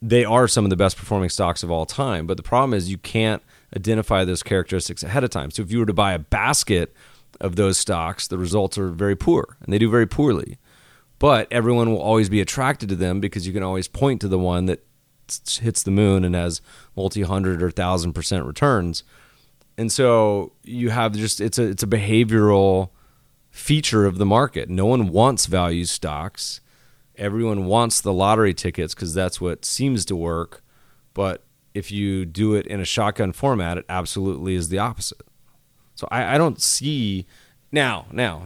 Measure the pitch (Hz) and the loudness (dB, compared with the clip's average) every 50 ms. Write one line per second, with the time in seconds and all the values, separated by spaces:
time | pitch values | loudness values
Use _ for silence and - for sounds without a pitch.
0 | 117 107 113 120 117 104 113 123 127 110 - 117 104 98 95 87 98 95 - - | -2 2 4 4 4 4 4 4 4 4 4 2 2 2 4 4 2 2 2 -2
1 | - - 110 98 92 87 - - 98 85 85 - - 85 85 82 80 - - - | -6 -4 -2 -2 -2 -2 -2 -2 0 0 0 -2 -4 -2 -2 -2 -2 -4 -4 -4
2 | 139 131 104 82 82 85 95 90 - - 120 120 135 135 117 98 87 90 98 90 | -2 -2 -2 -4 -4 -4 -6 -6 -4 0 2 2 2 2 2 0 -2 -4 -6 -8
3 | - - - 113 110 110 107 - - _ _ _ _ _ - 95 90 107 110 110 | -10 -6 -2 0 0 0 0 -2 -6 _ _ _ _ _ -10 -6 -2 0 0 0
4 | 104 - 110 95 95 90 90 85 - - - 95 85 - 98 92 - - 87 - | 0 2 2 2 2 0 -2 -4 -2 0 0 0 0 0 -2 -4 -4 -4 -8 -10
5 | - 82 98 143 127 123 - 92 69 73 - - 107 85 107 120 113 107 95 85 | -8 -2 -2 0 0 0 -2 -4 -6 -6 -6 -8 -6 -2 -2 0 0 0 2 2
6 | 104 98 92 82 76 - - 101 104 127 147 - - - 104 87 85 - - _ | 2 2 0 -2 -4 -4 -2 0 0 0 0 0 0 2 2 2 2 -2 -6 _
7 | - - - - _ _ _ - - 92 85 92 104 95 95 - - - - 85 | -20 -20 -20 -20 _ _ _ -6 -6 -4 0 2 2 2 2 0 0 -2 -2 -2
8 | 80 85 - - - - 95 90 90 85 92 107 98 95 - 104 98 92 85 82 | -2 -4 -6 -8 -8 -6 -6 -4 -4 0 0 0 0 0 -2 -4 -4 -4 -4 -2
9 | 101 101 98 - - 170 170 - - - - _ - - 95 104 113 113 110 120 | 0 0 0 2 2 2 2 2 2 -2 -10 _ -6 -2 2 2 2 4 4 4
10 | 113 104 - - 147 143 107 76 64 65 - - _ _ _ _ _ _ _ _ | 2 2 2 0 2 2 2 0 -2 -6 -12 -16 _ _ _ _ _ _ _ _
11 | _ _ _ _ - 147 139 113 - - 117 120 110 120 123 120 117 113 110 95 | _ _ _ _ 4 4 4 4 2 0 0 0 2 4 4 4 4 2 2 0
12 | - 107 113 110 110 95 101 104 92 - - 139 123 131 147 - - 98 98 87 | 2 2 4 4 4 4 2 0 0 0 -2 -2 -2 -2 -2 -2 -4 -4 -2 -2
13 | 92 90 90 101 98 98 - 104 85 95 90 101 95 92 92 95 92 - - - | 0 -2 0 -2 -2 -4 -6 -6 -8 -6 -6 -4 -4 -2 -4 -4 -6 -6 -4 0
14 | 139 139 131 104 - 101 92 92 90 90 87 90 92 92 85 - - _ _ _ | 0 0 0 0 -2 0 0 2 2 2 0 0 0 0 -2 -2 -6 _ _ _
15 | _ _ _ _ _ - - - - - - - 117 117 - - - - 98 101 | _ _ _ _ _ -14 -12 -12 -8 -8 -6 -4 -2 -2 -2 -2 -2 2 4 4
16 | 107 98 98 95 92 90 90 90 87 87 82 - - - - - - - - 98 | 6 6 4 4 2 2 0 0 -2 -2 -4 -6 -10 -16 -20 -20 -20 -16 -8 -4
17 | 95 95 - 107 98 85 98 95 95 92 90 82 90 87 82 - 92 90 92 90 | -4 -4 -2 -2 -4 -2 -2 -2 0 0 0 0 -2 -2 -2 -2 -2 0 0 0
18 | 82 87 76 85 80 - 98 92 65 62 - - 143 143 131 104 87 85 82 - | -2 -2 -4 -4 -4 -4 -4 -4 -4 -6 -4 0 2 2 2 2 0 -2 -4 -6
19 | - _ _ _ _ _ _ _ _ _ _ _ _ _ _ - 113 110 - - | -10 _ _ _ _ _ _ _ _ _ _ _ _ _ _ -6 -4 -4 0 2
20 | 135 123 117 113 110 107 101 101 90 - - _ _ - 117 123 120 117 107 123 | 4 6 6 6 6 4 2 0 -2 -6 -10 _ _ -12 -8 -4 -2 -2 0 0
21 | 117 113 104 104 110 107 - - 101 110 - - 117 107 98 95 - 101 113 107 | 0 0 0 -2 -2 -2 -2 -2 -2 -2 0 0 0 0 0 -2 -2 0 0 0
22 | 101 101 110 113 120 107 110 110 104 104 101 98 98 98 95 92 95 92 - _ | 2 2 4 4 4 4 4 4 6 6 6 6 6 6 4 2 0 -2 -6 _
23 | _ _ _ _ _ _ _ _ _ _ _ - - - 147 156 147 - - 107 | _ _ _ _ _ _ _ _ _ _ _ -14 -2 0 0 2 2 2 2 4
24 | 101 98 90 92 104 98 104 117 139 135 - - 58 60 90 92 95 110 127 127 | 4 4 2 2 2 4 4 4 4 2 -2 -6 -6 -4 -2 0 2 2 2 2
25 | 110 90 78 98 117 135 127 - - - 95 90 90 87 85 87 87 85 - - | 2 2 4 4 4 4 4 2 -2 0 0 0 2 2 0 -2 -2 -4 -6 -6
26 | - 80 73 73 80 101 - - - - - - - _ _ _ _ _ _ _ | -6 -6 -6 -6 -8 -10 -10 -10 -12 -12 -12 -14 -18 _ _ _ _ _ _ _
27 | _ _ _ - 101 101 98 113 117 113 107 101 95 90 101 117 120 117 - - | _ _ _ -8 -6 -4 -2 0 0 0 0 0 0 2 2 2 2 2 0 -2
28 | - 104 95 90 95 101 110 110 110 98 85 - - 90 82 - 85 76 - - | 0 0 0 2 4 4 4 4 4 2 2 0 -4 -4 -4 -4 -6 -6 -6 -8
29 | 98 85 78 95 92 90 - - 92 87 82 - - - - - 131 139 131 107 | -8 -6 -2 -2 -2 -2 -4 -4 -4 -6 -6 -6 -6 -6 -4 -2 0 0 0 0
30 | - - 98 85 82 85 82 82 85 - - - _ _ _ _ _ _ _ _ | -2 -2 -4 -4 -2 -4 -4 -4 -6 -8 -12 -20 _ _ _ _ _ _ _ _
31 | _ _ _ 95 98 95 87 - - _ _ _ _ _ _ 104 95 - 101 101 | _ _ _ -4 -2 -2 -2 -6 -12 _ _ _ _ _ _ -10 -10 -8 -4 -4
32 | 101 101 95 95 92 82 80 90 107 110 107 104 - - 101 98 90 - - 120 | -2 -2 -2 -2 -4 -6 -2 0 2 2 2 2 0 -2 -6 -6 -4 -4 -2 0
33 | 107 104 107 - 107 92 87 - - 139 131 104 87 85 87 87 - - 92 92 | 0 0 0 -2 -2 -4 -2 -2 0 0 0 0 0 -2 -4 -6 -6 -6 -6 -6
34 | 87 - - 104 95 98 90 67 80 95 95 90 85 78 90 95 104 120 117 - | -6 -4 -6 -4 -4 -4 -4 -4 -4 -4 -2 -2 -2 -4 -2 -2 -2 -4 -4 -6
35 | - - - - - _ _ _ _ _ _ _ _ _ _ _ _ _ _ - | -10 -10 -12 -14 -20 _ _ _ _ _ _ _ _ _ _ _ _ _ _ -14
36 | - - - 123 123 90 131 147 170 156 117 - - - - - 127 143 156 139 | -10 -6 -4 -4 -2 0 2 2 2 2 0 -2 -2 -2 -2 -2 -2 -4 -2 -2
37 | 117 104 98 92 90 - _ - _ _ _ _ _ _ - 151 139 127 110 85 | -2 -2 -2 -4 -6 -10 _ -20 _ _ _ _ _ _ -2 0 0 0 -2 -4
38 | - - - 107 123 104 82 78 90 | -8 -10 -6 -4 -4 -2 -4 -6 -10